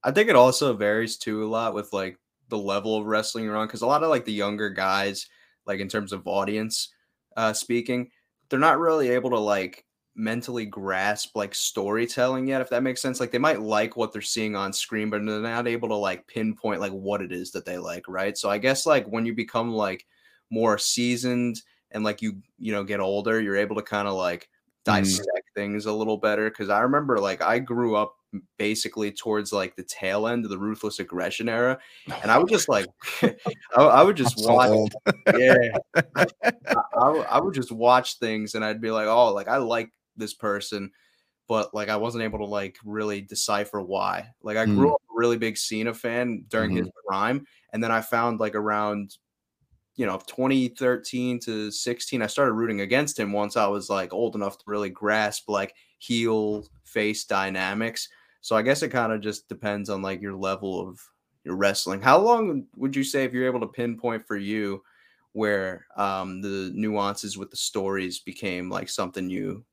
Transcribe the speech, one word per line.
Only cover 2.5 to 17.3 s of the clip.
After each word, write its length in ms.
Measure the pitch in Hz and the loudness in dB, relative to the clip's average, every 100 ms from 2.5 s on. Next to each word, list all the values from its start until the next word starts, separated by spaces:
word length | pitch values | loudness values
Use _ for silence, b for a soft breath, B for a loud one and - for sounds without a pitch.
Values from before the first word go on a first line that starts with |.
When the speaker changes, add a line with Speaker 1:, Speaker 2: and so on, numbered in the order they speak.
| 113 | -6
Speaker 1:
level 380 | 98 98 104 110 | -2 -2 0 -2
of 80 | 104 | 0
wrestling 380 | 107 107 117 110 | 0 0 -4 -4
you're 100 | 107 | -4
on, 100 | 110 | -4
'cause 140 | 110 | -2
a 60 | 117 | 0
lot 160 | 147 | 2
of, 60 | 160 | 4
like, 160 | 139 117 | 0 0
the 80 | |
younger 360 | 104 101 104 107 | -2 -2 -2 -4
guys, 580 | 95 95 95 98 98 - b b b - | -2 0 2 0 -4 -12 b b b -8
like, 140 | 98 | -6
in 80 | 98 | -4
terms 240 | 110 98 | -4 -4
of 140 | 95 87 | -8 -4
audience, 640 | 92 98 107 110 - - _ _ _ _ - | -2 0 -2 -4 -6 -8 _ _ _ _ -2
uh, 180 | 113 | -2
speaking, 580 | 107 - 120 117 123 123 _ _ _ _ | -2 -2 -2 0 -4 -4 _ _ _ _
they're 100 | 131 | 2
not 200 | 156 160 | 4 4
really 300 | 170 160 131 | 4 2 2
able 220 | 123 123 | 2 2
to, 80 | 120 | 0
like, 460 | 104 101 92 - _ _ _ - | 2 0 -2 -8 _ _ _ -8
mentally 500 | 110 117 120 120 107 | -4 -4 -6 -8 -8
grasp, 680 | 101 98 92 98 104 - 110 | -8 -4 -2 0 -2 -4 -4
like, 200 | 101 - | -4 -4
storytelling 920 | - - 98 110 117 - 127 131 131 | -4 -2 -2 0 -2 0 0 0 -2
yet, 140 | 135 | -2
if 80 | 127 | 0
that 140 | 123 | 0
makes 180 | 131 123 | 0 -2
sense. 180 | 135 127 | -4 -4
Like, 120 | 120 | -2
they 60 | 123 | 2
might 220 | 151 117 | 2 0
like 360 | 107 107 113 117 | 0 0 0 -2
what 160 | 110 | -4
they're 80 | 107 | -4
seeing 340 | - 113 110 104 | -6 -4 -2 -2
on 160 | 98 | -4
screen, 360 | 101 - 110 107 | -4 -4 -4 -2
but 160 | 107 104 | -2 -2
they're 160 | 107 | -4
not 260 | 113 117 120 | -2 -2 -2
able 220 | 117 120 | -2 -2
to, 60 | 107 | -2
like, 320 | 101 90 _ | -2 -4 _
pinpoint, 520 | - 110 107 110 95 | -4 -4 -2 -4 -2
like, 120 | 98 | -4
what 280 | 98 95 101 | -4 -4 -4
it 100 | 90 | -4